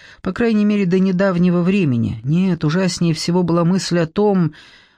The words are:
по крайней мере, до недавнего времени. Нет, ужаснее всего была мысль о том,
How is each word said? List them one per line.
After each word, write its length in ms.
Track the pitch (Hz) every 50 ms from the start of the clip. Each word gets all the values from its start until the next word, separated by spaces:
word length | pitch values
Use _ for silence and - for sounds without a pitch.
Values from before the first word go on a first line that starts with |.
| - - - -
по 100 | - 190
крайней 320 | 185 - 240 233 220 208 208
мере, 220 | 208 214 208 196
до 120 | 175 180 190
недавнего 640 | 185 196 185 175 196 196 180 175 180 180 170 175
времени. 580 | 170 180 190 208 180 143 123 117 113 101 95 110 113
Нет, 400 | 131 156 180 190 190 175 165 -
ужаснее 500 | 147 156 185 190 180 - - 175 170 156
всего 280 | - - - 170 185
была 220 | 180 165 165 175 170
мысль 340 | 165 190 185 - - 170 175
о 80 | 165
том, 480 | 160 - 202 208 208 196 185 170 151 - - - - - - - _ _